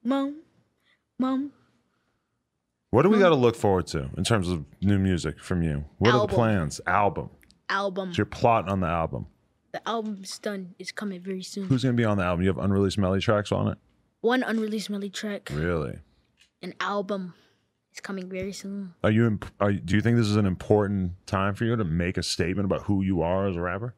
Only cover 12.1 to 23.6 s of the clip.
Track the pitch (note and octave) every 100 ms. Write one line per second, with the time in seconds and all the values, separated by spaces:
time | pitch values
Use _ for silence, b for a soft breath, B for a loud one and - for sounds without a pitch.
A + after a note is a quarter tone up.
12.1 | G#2 F2+ F2 F#2+ F2+ G2 G2 G2 G#2 F#2+
13.1 | F#2+ F#2 G#2 G2+ F#2+ G2+ - _ _ _
14.1 | _ A3 B3+ - A3 G#3+ G#3+ F#3+ G3+ G3+
15.1 | F#3 G#3+ G3+ - - F2 E2+ C#2 C2 -
16.1 | _ _ _ _ _ F3+ - F#3 G3+ F#3+
17.1 | G3+ F#3 - b b b _ _ - -
18.1 | F#3+ F3+ F#3+ F#3+ F#3+ G3 G3+ F#3+ - -
19.1 | G#2+ A#2 G#2 - _ G2+ G2+ C#2+ G#2 A2+
20.1 | A#2+ A2 G#2 G2+ F2+ - G#2 G2 G2+ F2+
21.1 | F2 - G2 G2 G2+ A#2 A#2 F#2+ E2 F2
22.1 | F#2 E2+ - E2+ F#2+ G2 F2 - G2+ F#2+
23.1 | F#2 D#2+ F#2 G2 F2